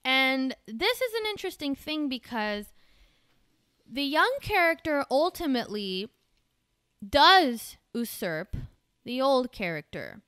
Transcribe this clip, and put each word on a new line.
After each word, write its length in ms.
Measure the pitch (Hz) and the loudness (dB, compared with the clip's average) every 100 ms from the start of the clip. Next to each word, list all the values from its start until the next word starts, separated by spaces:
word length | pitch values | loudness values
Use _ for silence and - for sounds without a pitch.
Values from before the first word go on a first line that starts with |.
| 262 | 2
And 460 | 262 262 269 262 - - | 4 4 2 -2 -6 -12
this 320 | 226 381 494 | -2 -2 0
is 140 | 508 | -2
an 120 | 453 427 | -2 -4
interesting 460 | 403 381 - 285 | -6 -8 -6 -6
thing, 340 | 277 - 311 294 | -6 -6 -4 -4
because 580 | 254 - 240 214 208 202 _ _ _ _ _ _ _ _ _ _ _ _ | -6 -6 -4 -4 -4 -8 _ _ _ _ _ _ _ _ _ _ _ _
the 140 | 233 | -4
young 320 | 277 302 403 539 | -2 2 2 0
character 640 | - 403 339 330 320 285 - | -2 2 2 0 -2 -2 0
ultimately 1000 | 262 339 - 330 254 - 208 202 185 214 _ _ _ _ _ _ _ _ _ 202 | 2 0 -2 -2 -2 -4 -8 -6 -6 -8 _ _ _ _ _ _ _ _ _ 0
does 680 | 277 311 381 294 233 - - _ | 6 8 8 6 -2 -10 -20 _
usurp 640 | 233 233 - 196 160 185 - - _ _ _ | -6 -6 -6 -6 -6 -8 -10 -12 _ _ _
the 160 | - 247 | -8 -2
old 300 | 269 262 247 | 2 2 0
character 720 | - 185 160 - 175 73 50 | -6 -6 -6 -10 -14 -14 -16